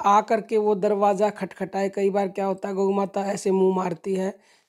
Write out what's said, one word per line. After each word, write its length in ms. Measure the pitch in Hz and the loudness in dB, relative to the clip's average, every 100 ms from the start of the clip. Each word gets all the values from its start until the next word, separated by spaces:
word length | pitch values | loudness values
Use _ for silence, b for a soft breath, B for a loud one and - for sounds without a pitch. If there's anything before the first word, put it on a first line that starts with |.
| 202 | 4
आ 160 | 202 | 4
कर 200 | 214 226 | 4 -2
के 160 | 214 220 | 0 0
वो 180 | 208 208 | 2 2
दरवाज़ा 540 | 208 202 202 190 208 | 0 2 2 2 0
खटखटाए, 600 | 196 190 - 190 190 196 | -2 -8 -8 -6 -4 -4
कई 200 | 196 196 | 0 0
बार 180 | 196 196 | 0 -2
क्या 180 | 196 196 | -2 -4
होता 240 | 190 202 | -4 -6
है 60 | 190 | -2
गौ 160 | 196 | 0
माता 340 | 196 196 202 196 | 0 -2 -2 -4
ऐसे 260 | 196 202 | -2 0
मुंह 240 | 190 190 185 | 2 4 2
मारती 400 | 185 165 202 190 | -2 -6 -4 -4
है 220 | 190 - b b | -4 -6 b b